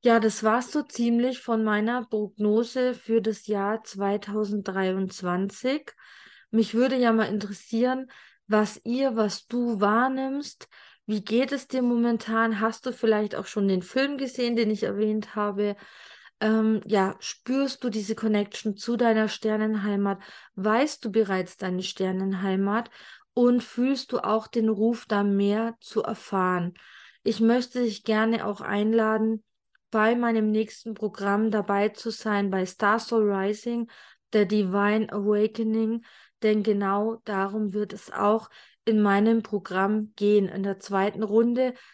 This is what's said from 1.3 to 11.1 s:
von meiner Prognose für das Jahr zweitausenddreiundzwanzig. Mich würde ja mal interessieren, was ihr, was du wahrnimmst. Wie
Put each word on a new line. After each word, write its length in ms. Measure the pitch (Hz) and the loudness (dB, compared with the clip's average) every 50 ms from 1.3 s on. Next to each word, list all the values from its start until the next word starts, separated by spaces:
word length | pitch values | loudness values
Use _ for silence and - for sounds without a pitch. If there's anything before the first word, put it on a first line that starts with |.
| 254 247 | -2 -4
von 240 | - - 233 220 220 | -4 -2 -2 0 2
meiner 420 | 220 214 208 214 226 240 254 240 | 2 0 0 0 0 -2 -4 -4
Prognose 880 | _ - 214 208 202 _ - 208 208 208 220 233 233 - 262 247 254 247 | _ -4 -4 -4 -4 _ -2 0 2 2 2 0 0 -2 -2 0 0 -2
für 280 | 247 - - 226 226 | -4 -4 0 0 2
das 260 | 190 220 214 - - | 2 0 -4 -4 -6
Jahr 360 | - 208 202 196 202 220 226 - | -4 -2 -2 0 -2 -2 -4 -6
zweitausenddreiundzwanzig. 2000 | - - 190 202 196 202 208 202 202 202 214 214 202 208 208 196 - 185 190 190 185 185 190 190 185 - - 185 180 175 185 196 196 - - - 254 277 302 - - - _ - - - - - - - - _ _ | -12 -8 -4 -2 -2 -2 -2 -4 -4 -4 -4 -2 -2 -2 -4 -4 -4 -2 -2 0 0 0 -2 -2 -4 -6 -6 -4 -2 -2 -2 -2 -4 -6 -4 -4 -2 -2 -2 -6 -12 -20 _ -20 -20 -20 -20 -20 -20 -20 -20 _ _
Mich 220 | - 220 220 - - | 0 0 0 2 2
würde 240 | 226 254 262 269 | 2 2 2 2
ja 160 | 254 247 233 226 | 2 2 4 4
mal 120 | 220 214 | 2 2
interessieren, 800 | - 202 208 214 202 208 - - - 226 226 240 254 262 262 262 247 - - - - _ _ _ | 0 -2 -6 -6 -8 -12 -14 -10 -6 -2 0 0 0 0 -2 -6 -12 -18 -20 -20 -20 _ _ _
was 320 | - 214 214 214 202 - - _ | 0 2 2 2 0 -4 -10 _
ihr, 320 | 226 240 262 269 269 220 | -4 -2 0 0 0 2
was 320 | 226 214 202 190 - _ | 0 0 -2 -2 -8 _
du 320 | _ 240 247 240 240 226 196 | _ -4 -2 -2 -2 0 2
wahrnimmst. 880 | 208 202 214 233 254 262 262 262 262 269 269 285 294 - - _ - _ _ - - - - _ _ | 2 2 4 2 2 0 0 -2 -4 -4 -4 -6 -8 -10 -14 _ -20 _ _ -20 -20 -20 -20 _ _
Wie 180 | - | -6